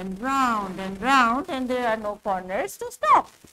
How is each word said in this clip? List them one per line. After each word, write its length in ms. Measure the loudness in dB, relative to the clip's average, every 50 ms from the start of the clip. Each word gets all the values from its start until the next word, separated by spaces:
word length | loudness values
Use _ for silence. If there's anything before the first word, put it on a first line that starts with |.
and 200 | -6 -8 -8 -6
round 600 | -4 -2 0 2 2 2 2 0 -2 -4 -6 -6 -6 -6
and 140 | -6 -4
round 480 | 0 2 4 4 4 4 2 0 -2 -4
and 200 | -4 -4 -2 -2
there 180 | -2 0 0 0
are 100 | 0 0 -2
no 100 | -6 -8 -6 _
corners 540 | -4 -2 -2 -4 -4 -4 -4 -4 -4 -6 -10
to 140 | -12 -12
stop। 400 | -10 -4 2 4 4 4 4 2 -8 _ _ -20